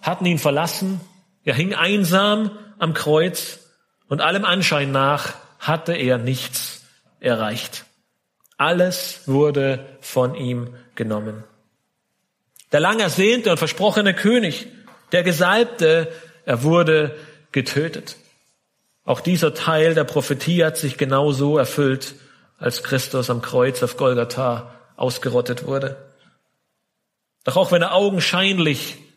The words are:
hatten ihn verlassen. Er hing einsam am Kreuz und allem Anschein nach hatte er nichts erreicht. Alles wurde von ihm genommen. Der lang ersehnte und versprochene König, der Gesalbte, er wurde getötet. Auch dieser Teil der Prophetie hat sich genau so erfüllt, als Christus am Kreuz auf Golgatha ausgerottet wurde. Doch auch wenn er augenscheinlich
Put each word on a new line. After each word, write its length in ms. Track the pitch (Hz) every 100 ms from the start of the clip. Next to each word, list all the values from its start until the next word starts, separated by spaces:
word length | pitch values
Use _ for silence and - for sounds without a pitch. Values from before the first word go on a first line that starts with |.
hatten 260 | - 175 180
ihn 120 | 165
verlassen. 600 | 151 143 170 - 190 190 - _ _ _
Er 100 | -
hing 200 | 120 180
einsam 760 | 202 170 208 180 185 202 214 214 - - -
am 160 | 165
Kreuz 640 | 151 - 151 175 175 - - _ _ _ _ _
und 120 | 143
allem 240 | 151 190
Anschein 480 | 202 180 180 151 139
nach 420 | 135 139 143 - - - _
hatte 340 | - 160 160
er 240 | 170 127 123
nichts 680 | 117 131 - - - - _ _ _ _
erreicht. 640 | - 113 107 117 - - - _ _ _ _ _ _ _
Alles 680 | 147 175 180 175 - - -
wurde 580 | 135 147 143 135 131 - -
von 340 | - - 127
ihm 400 | - 127 123 120 - -
genommen. 500 | - 110 107 107 107 113 _ _ _ _ _ _ _ _ _ _ _ -
Der 80 | 147
lang 200 | 165 220
ersehnte 500 | 196 143 196 247 226
und 80 | 165
versprochene 560 | 156 - 214 202 202
König, 540 | 185 202 240 196 139 - - - - _
der 120 | 180
Gesalbte, 840 | 175 160 175 208 233 - 160 160 160 - - _ -
er 160 | 123
wurde 540 | 139 170 165 156 151 147 - - _
getötet. 640 | - 127 135 160 - - - _ _ _ _ _ _ _ _
Auch 160 | - 120
dieser 340 | - 175 165
Teil 400 | - - 160 160
der 100 | 160
Prophetie 600 | 143 151 - 135 - 175
hat 120 | 160 160
sich 220 | 147 127
genau 340 | 135 135 147
so 260 | 135 143 151
erfüllt, 560 | 127 - 143 135 - - - _ _ _
als 260 | 123 120
Christus 460 | - 135 - 131 123
am 120 | 117
Kreuz 400 | - 131 127 131
auf 140 | 120 -
Golgatha 760 | 135 123 117 - 131 117 - - _ -
ausgerottet 720 | 127 120 135 123 123 123 -
wurde. 300 | 135 135 131 - _ _ _ _ _ _ _ _ _ _ _ _ _
Doch 120 | - 175
auch 160 | 185
wenn 100 | 175
er 120 | 170
augenscheinlich 1040 | 180 202 190 - 180 190 190 156 135 - - -